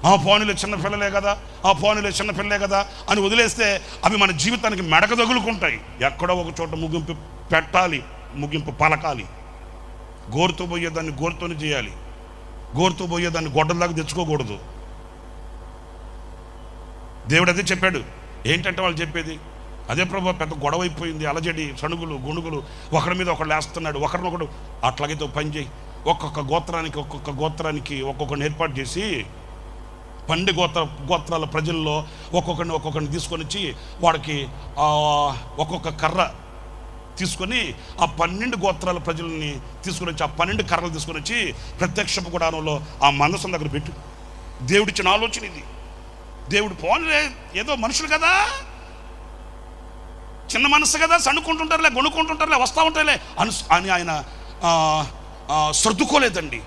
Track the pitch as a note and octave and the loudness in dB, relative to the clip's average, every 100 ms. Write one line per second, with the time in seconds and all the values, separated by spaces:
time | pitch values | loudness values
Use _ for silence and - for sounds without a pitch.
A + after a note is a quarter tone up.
0 | E3 G3 F3+ G#3 G#3+ G3 G3+ G3+ F#3+ G#3 | 8 8 8 6 6 0 -2 -2 -2 0
1 | G3+ G3 G3+ G#3 - - F#3+ D#3 G3+ G#3+ | 2 2 2 0 -4 2 4 6 6 4
2 | G3+ F#3+ G#3 F#3+ G#3 G3+ G3+ G3 G3+ - | 2 0 0 -2 0 2 4 2 0 -6
3 | - G3+ G3 A#3 A3+ - G#3+ G3 - - | 2 4 6 6 4 4 2 2 -4 2
4 | F3+ G#3+ F#3+ D#3+ E3 A#3+ A3+ G3 F3 D#3 | 4 6 4 4 0 2 0 0 6 6
5 | G3+ A#3+ A#3 B3 G3+ G#3+ E3 A2+ - - | 6 4 4 4 2 0 0 -2 -8 0
6 | C3 - F3 F3+ E3 D#3+ E3 D#3+ D#3+ E3 | 0 2 2 2 0 -4 -4 -4 -2 -2
7 | D#3 D#3+ - - - D#3+ D#3 F3+ F3+ D3 | -4 -8 -10 -16 2 2 4 2 4 0
8 | - - - C#3+ D3 D3+ D3+ A#2+ D#3 D3+ | -6 -16 -12 -6 -4 -2 -4 2 4 4
9 | D#3+ C3 F#2 - - - - - - - | 0 -4 -6 -12 -16 -16 -16 -16 -16 -16
10 | - - - A#2+ F3+ D#3 F3+ E3+ E3+ D#3+ | -16 -16 -4 2 2 2 -4 -2 -2 -2
11 | D#3+ C3+ E3 E3+ F3 D#3+ D3+ C#3 G#2 - | -4 -2 -4 -2 -6 -4 -2 0 -2 -10
12 | - - - - - - - C3 F#3 D#3+ | -14 -16 -16 -16 -16 -16 -6 2 2 2
13 | F3+ E3+ F3 E3 D#3+ C3+ D#3 E3+ F3 D#3+ | -2 0 0 0 2 2 4 4 2 0
14 | D#3 F3 E3 D3+ A#2 G2+ - - - - | -2 -2 0 0 0 -6 -10 -14 -14 -14
15 | - - - - - - - - - - | -16 -16 -16 -14 -14 -14 -14 -16 -16 -14
16 | - - - - - - - - - - | -14 -14 -14 -16 -16 -16 -16 -14 -14 -14
17 | - - A2 D#3+ F3+ F3 F#3 F#3 F#3+ D#3 | -14 -12 4 6 6 4 2 4 2 2
18 | A2 - - - A#2 E3 F#3+ F3+ F#3 D#3+ | -4 -12 -14 -4 2 2 2 2 0 0
19 | E3+ E3 D#3+ D#3+ - - - - - C3+ | -2 -4 -6 -8 -12 -16 -14 -14 -4 0
20 | F#3 F#3+ F3+ F3 D#3 D#3 C#3+ D#3+ F3+ D3+ | 0 0 0 0 -2 0 0 2 0 -2
21 | E3+ D#3 D3+ D#3 E3 D#3 D3+ C3 D3+ E3 | -6 -2 -2 0 -2 -2 -4 -4 -4 -4
22 | E3 C#3+ C3 E3 E3 D3 - - - D#3 | -4 -6 -4 -4 -4 -6 -8 -14 0 2
23 | D#3 F3+ F3+ D#3+ D#3 D#3 D3+ F3 D#3+ C#3+ | 2 0 0 0 2 0 0 -4 -4 -2
24 | D3+ F3 F3+ E3+ D#3 - - - A#2+ B2 | 0 0 -2 -4 -6 -8 -14 0 0 0
25 | D3 D3+ D3 C#3 D3+ D3+ C3+ - - - | -2 -2 -2 -2 -2 -4 -6 -10 -14 -4
26 | D3+ E3 D#3 D3+ C#3 E3 E3+ E3+ D#3+ D3 | 2 2 0 -4 0 0 2 -4 -2 -4
27 | C#3+ C#3+ D3 C#3 D#3 D#3 D#3+ D3 - C#3 | -6 -8 -6 -2 -2 0 -2 -2 -4 -4
28 | C3+ C#3 C#3 C#3+ D3 D3 D#3+ C3 C3 E3+ | -4 -4 -2 0 -2 0 -2 -2 -4 -2
29 | G#3 C#3+ G2 - - - - - - - | -2 -2 -4 -12 -16 -14 -14 -14 -14 -16
30 | - - - D#3+ F#3+ F3 E3+ E3+ D3 - | -16 -12 -2 2 2 4 2 2 -2 -4
31 | C#3 F3 D#3 E3 D#3 D#3 D#3 E3 D#3 D3+ | 0 0 2 -2 0 0 0 0 0 -2
32 | D3+ - - F3 F3 D#3+ E3+ D#3+ D#3 D#3 | -4 -12 0 0 0 -2 0 -2 -2 -2
33 | D3 D#3+ - E3 D#3 G3+ E3+ - - - | -2 -2 -4 -4 -4 -4 -4 -6 -12 2
34 | E3+ D#3+ D3 D3 C3+ - - - D3+ D3+ | 4 4 0 -2 -4 -8 -8 2 4 4
35 | D3+ D3 C#3+ B2+ - - D3+ F3 D#3+ D3+ | 4 4 2 -2 -8 -4 -2 -2 -4 0
36 | D#3 F#3 D#3 - - - - - - - | 2 4 0 0 -16 -16 -14 -14 -14 -14
37 | - - F#3 - F#3 B3 F3+ - - - | -14 -4 -4 -2 0 0 0 -6 -12 0
38 | D#3+ - E3+ F#3+ A#3+ A#3 G3 D#3 F3+ F3 | 0 2 0 0 -2 0 0 0 0 0
39 | F3 D#3+ E3+ D#3+ D3+ C#3 - - F#3 F3 | -2 -4 -4 -4 -4 -6 -10 -10 -6 -4
40 | F3 D#3 D3+ D3+ E3+ G#3 F3+ E3 F3 D#3 | -4 -2 -2 2 0 2 2 2 0 -4
41 | D3 D#3 D3 A#3 F#3 - - - F3+ G#3 | -6 -6 -2 -2 -2 -6 -12 -2 -2 0
42 | G3+ - F3 E3+ E3 D#3+ D#3 D3 - - | -2 -2 -2 0 0 0 -2 -2 -4 4
43 | C#3+ C#3+ D3 F#3+ F#3+ F3 D3+ C#3+ D#3 - | 6 6 4 2 -2 -2 -2 -4 -6 -10
44 | - - - - - - B2 G3 G#3 G3 | -14 -16 -16 -14 -14 -8 2 4 4 2
45 | F#3 G#3 A3+ A#3 G#3+ D#3+ - - - - | 2 4 2 -4 -8 -12 -14 -14 -16 -16
46 | - - - - - G3+ G#3 E3+ D#3+ C4 | -18 -18 -18 -14 0 0 0 -2 0 2
47 | D#4+ D4+ D4+ - - - C#4 C4+ A3+ - | 4 2 2 -4 -8 -6 -2 0 0 0
48 | D#4 D#4 E4 F#4+ G#4+ C5+ - - - - | 2 4 6 4 2 -2 -10 -14 -16 -16
49 | - - - - - - - - - - | -16 -16 -16 -16 -16 -16 -16 -16 -16 -16
50 | - - - - - A3+ C#4 D4 D4+ D#4 | -14 -14 -14 -14 -2 2 6 6 4 4
51 | D#4+ E4+ C4+ D4 D#4+ D#4+ D#4 D#4+ D#4+ B3 | 6 6 6 2 0 -2 2 4 4 4
52 | D4 D#4+ D#4+ D#4 D#4 C#4+ B3+ D#4 D#4+ D#4+ | 2 2 0 0 4 4 4 4 4 4
53 | D4+ A#3+ - - G#3 - - E3+ F#3+ F3+ | 4 2 0 -2 0 0 4 4 6 0
54 | E3+ D3+ - - - - E3+ E3 D#3 D#3 | 2 -4 -6 -12 -14 0 4 6 4 2
55 | C#3 - - - - D3+ D3+ D#3 A3 G3+ | 0 -6 -14 -14 0 2 4 4 4 4
56 | C#4+ D4 B3 F3+ D#3 B2 | 4 6 6 2 -4 -6